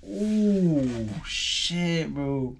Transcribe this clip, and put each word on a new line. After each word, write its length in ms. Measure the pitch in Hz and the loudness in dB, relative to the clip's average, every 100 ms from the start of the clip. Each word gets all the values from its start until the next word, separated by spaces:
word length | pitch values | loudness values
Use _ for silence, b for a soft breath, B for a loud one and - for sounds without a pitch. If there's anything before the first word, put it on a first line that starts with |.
| - | -10
Ooh, 1000 | 196 214 214 208 196 180 151 131 117 110 98 - | -4 0 4 4 4 4 4 2 0 -4 -6 -6
shit, 880 | - - - - 175 175 165 156 | -4 -2 -2 -2 0 0 0 -2
bro. 420 | 139 139 139 127 | -4 -2 -2 -2